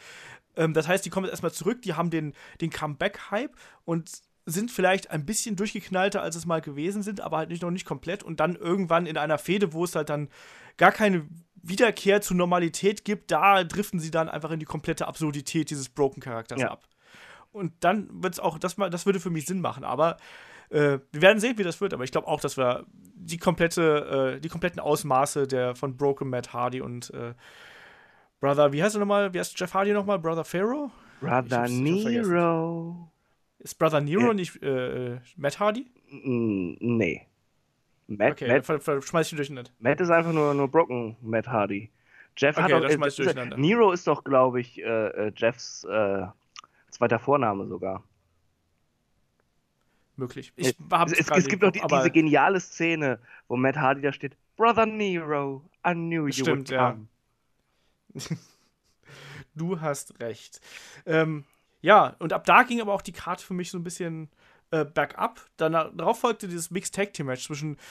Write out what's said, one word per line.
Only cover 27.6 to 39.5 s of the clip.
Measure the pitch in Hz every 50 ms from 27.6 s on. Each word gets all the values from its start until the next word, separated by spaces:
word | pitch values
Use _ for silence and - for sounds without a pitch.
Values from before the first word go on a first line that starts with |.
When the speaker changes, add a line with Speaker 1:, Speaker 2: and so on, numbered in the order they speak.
| - - - - - - - - - _ _ _ _ _ _ -
Speaker 1:
Brother, | - 139 143 143 147 143 139
wie | 147 175
heißt | 214 214
er | 208
nochmal? | 208 202 202 202 202 190 180
Wie | 175
heißt | 175 - -
Jeff | - 180 170 -
Hardy | 190 202 208 208
nochmal? | 208 196 202 202 185
Brother | 160 165 165 165 156
Pharaoh? | - - 175 196 226 262 302 294 240 - - - - - -
Speaker 2:
Brother | 135 135 123 127 123
Speaker 1:
Ich | 117 127
hab's, | 120 120 120 123 123 131
ich | 151
hab's | 175 202
vergessen. | 214 226 240 233 220 190 175
Speaker 2:
Nero. | 175 175 165 165 165 165 170 170 165 165 170 175 175 170 165 _ _ _ _ _ _ _ _ _ _
Speaker 1:
Ist | - - - -
Brother | 165 156 156 147
Nero | 147 143 160 208 240
Speaker 2:
Ja. | 240 214
Speaker 1:
nicht, | 196 175 165 - -
äh, | - 139 135 127 127 127 131 127 127 120 120 123 123 - -
Matt | 170 139 143 - -
Hardy? | 208 214 214 247 285 _ _ _ _ -
Speaker 2:
N-, | 143 127 - 135 123 120 117 110 101 95 90 85 - -
nee. | - 120 120 113 101 85 60 - - _ _ _ _ _ _ _ _ _ _ _ _ _ _ _ _
Matt, | - 110 101 104 135 147
Speaker 1:
Okay, | - 143 120
Speaker 2:
Matt, | 123 143 143
Speaker 1:
ver-, | - 160 143
ver-, | - 160 143 139
schmeiß | 135 - - 165 156 -
ich | 165
durcheinander. | 147 143 143